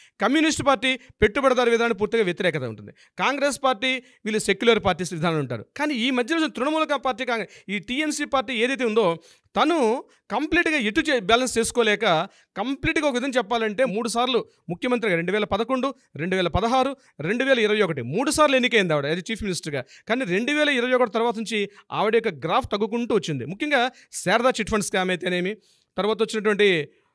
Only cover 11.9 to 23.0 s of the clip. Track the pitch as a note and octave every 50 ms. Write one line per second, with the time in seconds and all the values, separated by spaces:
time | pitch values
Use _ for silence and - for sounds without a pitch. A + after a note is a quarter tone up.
11.9 | G#3 F3 A3+ G3+ E3+ D#3 F3+ G3 _ _ _ _ - F#3 G#3+ B3+ C#4 - - D4+
12.9 | D#4 D#4+ D4 D4 A#3 B3 A#3+ C#4 A#3 B3+ A3+ F#3+ A#3+ A#3 A3 G#3+ G3+ F3+ F3 E3+
13.9 | F3+ A3 A#3+ A#3 G3 A#3 B3 B3+ B3+ A3 - _ _ _ - - E3+ - - B3+
14.9 | B3 A#3+ A#3 G#3+ F3 E3 E3+ F3 F#3+ G#3+ G#3 G3+ G3 G3 A#3 A3+ C4 B3+ B3 C#4
15.9 | C4 _ _ _ - C3+ D#3 F#3 F#3 F#3+ F3+ E3+ - F3 G3+ A#3 B3 C4 B3+ C#4
16.9 | C4+ - _ _ _ - C#3+ E3 A3 A#3+ C4+ C4+ C4+ A#3 G#3+ G#3 G#3+ G#3+ G3+ E3+
17.9 | D#3 B2 A2+ A#2+ D3 G#3 C4+ D#4 - D#4 D4+ D4 C4+ B3+ A#3+ B3 A#3 A3 F#3+ F3
18.9 | D#3 D3 C#3 C#3+ E3 F#3 F3+ - A3+ - A3 G3 F3 - - D#3+ C#3 C3+ A#2+ _
19.9 | - - _ - A3 B3+ C4 F3+ F3 G3 A#3+ C#4 D4 D4+ D4+ C#4+ C#4+ B3 A#3 B3+
20.9 | B3+ B3 B3 A3 F3+ A3+ A3+ A#3+ G#3+ G#3+ A3+ F#3 A3+ G#3+ G3+ G3+ - - - -
21.9 | - D3+ F#3+ G#3+ A3 A#3 - A3+ E3+ C3+ A#2+ E3 F#3+ B3+ B3 - - G3+ G#3+ A3
22.9 | A3+ A#3+